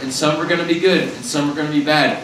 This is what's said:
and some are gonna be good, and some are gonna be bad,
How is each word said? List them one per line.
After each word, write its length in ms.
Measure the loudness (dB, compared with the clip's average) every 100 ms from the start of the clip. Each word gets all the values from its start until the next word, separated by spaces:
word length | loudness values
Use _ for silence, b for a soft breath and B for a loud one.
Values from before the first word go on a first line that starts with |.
and 120 | -6
some 260 | -2 0 0
are 60 | 0
gonna 180 | -2
be 160 | 0 2
good, 240 | 4 2
and 220 | 0 -6 -4
some 260 | -2 -2
are 20 |
gonna 180 | -2 0
be 120 | 0
bad, 400 | 2 2 2 0